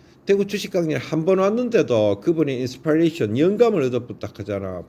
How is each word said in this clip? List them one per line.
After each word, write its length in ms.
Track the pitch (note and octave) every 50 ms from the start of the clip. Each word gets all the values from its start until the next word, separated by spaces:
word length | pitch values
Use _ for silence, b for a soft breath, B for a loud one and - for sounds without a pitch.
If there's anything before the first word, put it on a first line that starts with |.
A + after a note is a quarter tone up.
| B B B B B
대구 200 | - G3 G3+ G3
주식 260 | G3+ G#3+ G3 G#3 -
강의를 280 | - F3+ E3+ D#3 C#3+ C3
한 240 | - - D#3+ D#3+ D#3+
번 160 | F3+ F#3+ F#3+
왔는데도 800 | F#3+ G3+ A3 A#3+ B3+ A3+ A#3 F#3+ C#3+ A#2+ B2 A2 G#2+ G#2 G2 G2
그분이 400 | - E3 E3+ D#3+ D#3 C#3 C3 A#2+
인스파이레이션, 800 | C3 B2 B2+ - - D#3+ D3+ D#3+ E3+ E3 D#3+ - A#2 G#2 G#2+
영감을 440 | C3 D#3 F#3 G#3 G#3+ A#3+ A3+ G#3+ E3 C3
얻어붙다 500 | B2+ B2 A#2+ A#2+ - G2+ - - A#2+ -
하잖아. 480 | - G2 G2+ G2+ G2 G2 F#2 F#2 F2 E2+